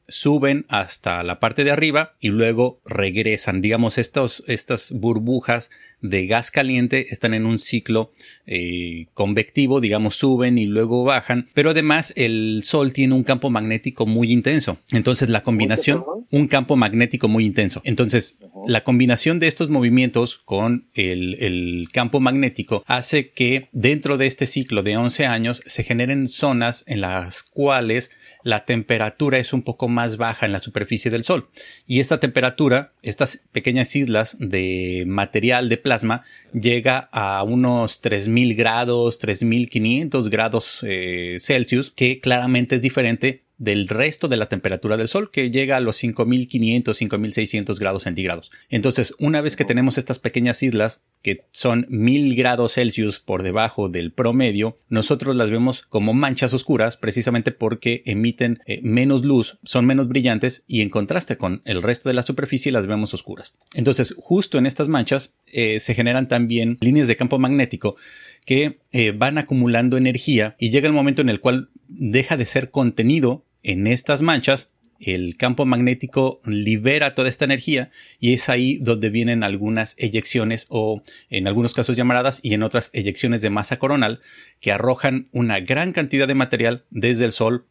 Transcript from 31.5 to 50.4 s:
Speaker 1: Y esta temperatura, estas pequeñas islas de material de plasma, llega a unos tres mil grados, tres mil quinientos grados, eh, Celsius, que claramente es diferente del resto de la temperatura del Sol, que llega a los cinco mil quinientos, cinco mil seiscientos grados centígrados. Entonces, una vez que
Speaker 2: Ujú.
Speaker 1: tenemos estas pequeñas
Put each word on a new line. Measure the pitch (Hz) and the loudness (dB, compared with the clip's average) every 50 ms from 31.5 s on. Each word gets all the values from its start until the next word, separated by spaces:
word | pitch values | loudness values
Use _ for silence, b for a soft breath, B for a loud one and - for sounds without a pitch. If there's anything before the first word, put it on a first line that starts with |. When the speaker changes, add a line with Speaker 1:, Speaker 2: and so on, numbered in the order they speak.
| B B B B B B B | B B B B B B B
Speaker 1:
Y | - 123 127 | -2 0 0
esta | 131 - 165 - | 2 2 2 0
temperatura, | - 131 - 131 123 127 123 - 156 135 123 135 143 - _ _ - | 0 0 2 2 0 2 2 2 4 4 4 2 0 -4 _ _ -10
estas | 110 104 - - - - - _ _ | -8 -4 -2 -2 -2 -2 -8 _ _
pequeñas | - 120 - 127 120 131 123 - - | -8 -4 -2 0 0 0 0 0 0
islas | 143 139 - 107 107 113 - - - | 0 0 2 0 0 0 -2 -6 -8
de | - 95 92 92 92 92 92 92 92 90 90 92 90 | -6 -4 -2 -2 -2 -2 -2 -4 -4 -4 -4 -4 -4
material | 90 98 101 101 - - 107 113 123 123 123 127 117 | -2 -2 -2 -2 0 0 0 2 2 2 2 2 0
de | 113 | -2
plasma, | - - 135 120 110 117 110 113 123 B B B B B B | -2 0 -2 -2 0 0 -2 -2 -4 B B B B B B
llega | - 120 104 120 120 120 110 131 127 131 - - | -6 -2 0 2 2 2 2 2 0 0 -2 -6
a | - 113 104 98 98 98 98 | -6 -4 -2 -2 -2 -2 -2
unos | 107 120 123 127 123 123 120 113 104 - - | 0 2 2 2 2 2 0 0 -2 -4 -6
tres | - 104 107 98 101 | -4 -2 -2 -2 0
mil | 110 113 120 123 117 110 | 0 2 2 2 2 2
grados, | 110 117 113 113 117 123 120 120 120 120 120 117 - | 2 0 0 0 0 0 0 0 2 0 0 -2 -2
tres | - 107 101 - 120 | -4 -4 -2 0 0
mil | 113 113 123 120 - | 0 2 0 0 -2
quinientos | - 117 110 113 123 139 170 147 - 131 113 107 | -2 -2 0 0 0 0 0 -2 -2 -2 0 0
grados, | 110 107 113 110 107 113 - - - - - | 0 0 0 0 -2 -2 -4 -6 -10 -10 -8
eh, | 104 95 92 92 90 90 90 87 87 90 87 | -6 -6 -4 -4 -6 -6 -6 -6 -8 -8 -4
Celsius, | - - 143 127 117 - 123 123 139 - | -2 0 0 0 0 0 0 -2 -2 -4
que | - - 131 123 131 127 | -2 0 0 0 0 0
claramente | - 131 123 123 123 127 127 123 123 - 131 | 0 0 0 2 2 2 2 0 2 0 0
es | 123 | 0
diferente | 120 131 - 139 123 117 117 - 135 135 131 - _ _ _ - | 0 0 0 0 0 0 0 0 -2 -2 -2 -4 _ _ _ -6
del | 110 104 101 104 98 | -4 -2 0 0 -2
resto | 90 104 113 135 156 147 - - | -2 -2 -2 -2 -2 -2 -4 -2
de | 147 127 | -2 0
la | 113 107 - | -2 -2 -2
temperatura | 107 95 - 95 95 92 - 107 107 | -4 -4 -2 -4 -4 -2 -2 -2 0
del | 113 113 | 0 -2
Sol, | 113 - 196 214 - | -2 -2 -4 -4 -4
que | - 143 131 123 | -2 -2 -2 0
llega | 117 135 135 131 135 | 0 0 0 2 0
a | 131 | 0
los | 123 110 104 | 0 -2 -2
cinco | - - 117 113 - 113 | -2 -4 -4 -2 0 0
mil | 117 123 127 123 | 2 2 0 0
quinientos, | 127 - 123 113 110 117 123 120 110 107 | -2 -2 0 0 2 2 2 0 0 -2
cinco | - 117 101 - 104 | -2 -4 -2 -2 -2
mil | 107 107 | -4 -2
seiscientos | - - 87 - - 107 98 - 101 | -2 -4 -2 -2 -4 -4 -4 -4 -4
grados | 92 104 95 98 95 - | -2 -2 -2 -2 -4 -4
centígrados. | 98 85 90 95 90 85 82 - B B B B B | -6 -6 -4 -4 -4 -6 -6 -10 B B B B B
Entonces, | - 113 117 131 120 135 113 - - - | -2 0 0 0 0 0 -2 -4 -4 -2
una | 147 147 156 151 | 0 0 0 0
vez | 147 151 - | 0 -2 -2
que | - | -2
Speaker 2:
Ujú. | 143 | -2
Speaker 1:
tenemos | - 120 123 127 135 - 139 | 0 2 2 2 2 0 -2
estas | 127 - 123 | -2 -4 -6
pequeñas | - - 117 - 123 | -6 -6 -4 -2 0